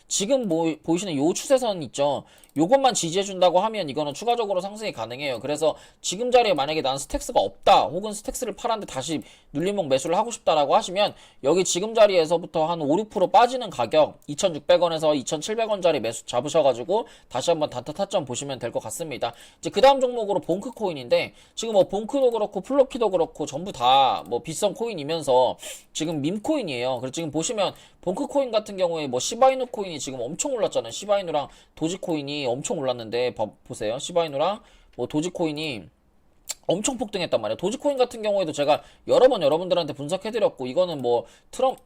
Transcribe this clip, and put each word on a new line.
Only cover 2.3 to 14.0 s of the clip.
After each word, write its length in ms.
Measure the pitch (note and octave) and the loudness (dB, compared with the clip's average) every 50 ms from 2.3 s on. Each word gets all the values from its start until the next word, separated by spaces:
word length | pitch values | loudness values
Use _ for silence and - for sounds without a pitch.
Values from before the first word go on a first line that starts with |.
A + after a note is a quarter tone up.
| - _ _ _ - | -20 _ _ _ -2
요것만 380 | C#3 D#3 F3 B3+ C#4 C4+ B3+ G#3+ | 0 2 4 4 6 6 4 2
지지해준다고 640 | E3+ - E3 D#3 F#3+ G3 G3+ G3 F3+ F3+ F3+ E3 F3+ | 2 -2 -2 -2 -2 -2 -2 0 4 4 6 6 4
하면 320 | G3 A3+ A3+ G#3+ F3+ D3 | 2 0 -2 -4 -6 -4
이거는 240 | B2+ C#3 D3+ D3 C#3 | -4 -4 -4 -4 -4
추가적으로 460 | - G#3 A#3 A#3+ A#3+ A3+ G3 G3 F3+ | -6 -2 -2 0 0 0 -2 -2 -2
상승이 320 | F3 G3 G#3 G#3+ A3 G3+ D3+ | -2 -4 -8 -8 -8 -8 -6
가능해요. 480 | A#2 A2+ A2+ A#2+ C3 D3 C#3 B2+ A2+ | -6 -8 -8 -8 -6 -6 -4 -4 -4
그래서 340 | G#2 C3+ D3 D3 D#3+ D#3 - - - - _ _ | -4 -4 -4 0 0 0 0 -2 -8 -20 _ _
지금 300 | - - F3 F#3+ A#3+ B3 | -8 -6 -6 -4 -2 4
자리에 240 | A#3+ B3 A#3+ G#3+ F#3 | 6 6 6 6 2
만약에 280 | D3 C3+ D3 D#3 D#3 C3+ | 0 0 -2 -2 -2 0
난 160 | C3 C3 C3+ | -2 -2 -4
스택스가 420 | - - - - - - - C#3 | -6 -6 -8 -8 -6 -2 0 0
없다, 440 | G2+ G2+ - - - - G3 E3 A2 | 0 0 -2 -2 4 6 6 6 6
혹은 260 | G2 C3 F3+ G3+ A3 G#3 | 2 -2 -4 -6 -6 -8
스택스를 420 | G#3 - - C4 - - A3 - | -10 -8 -8 -8 -8 -6 -8 -8
팔았는데 380 | - - A#3 A3+ G#3+ G3+ - - | -6 -4 -2 -2 -2 -4 -8 -8
다시 300 | - - D3 E3 C#3 - - - - _ _ - | -8 -6 -4 -4 -6 -6 -8 -18 -20 _ _ -6
눌림목 360 | C#3+ E3 F#3+ G3+ G3+ F3+ C#3 | -4 -2 -2 0 -2 0 0
매수를 280 | C3+ C3 - E3 E3 | 0 0 0 0 0
하고 140 | F#3+ A#3 A#3+ | 0 0 -2
싶다라고 460 | A3 - - - E3+ D#3 C#3+ C3+ D#3+ | -4 -6 0 2 2 4 4 4 4
하시면 380 | G3+ G#3+ - F3 F#3+ G#3 F3 - - - - _ _ - | 2 2 0 -2 -2 -2 -2 -2 -8 -20 -20 _ _ 0
여기 220 | C3 D#3+ F#3 F#3 | 2 2 2 2
지금 300 | E3+ - F3 F#3+ G#3+ A3+ | 0 0 -2 -2 0 4
자리에서부터 720 | A3+ G#3+ G#3 G3 F3+ D#3+ D3+ F3 E3 F#3 - - E3+ D#3 | 6 6 6 6 4 2 2 2 -2 -2 -2 -2 -2 0
한 140 | D#3+ F3 E3 | 0 -2 -2
오륙프로 480 | D#3 C3+ D3+ F#3+ A3 G#3 - G#3 F#3 E3+ | 0 0 0 0 0 -2 -2 0 0 4
빠지는 420 | - G3 A#3 A#3+ B3+ B3+ B3 G3+ | 6 6 6 6 2 -2 -6 -6
가격, 500 | - - - - - D#3 | -6 -4 -4 0 4 4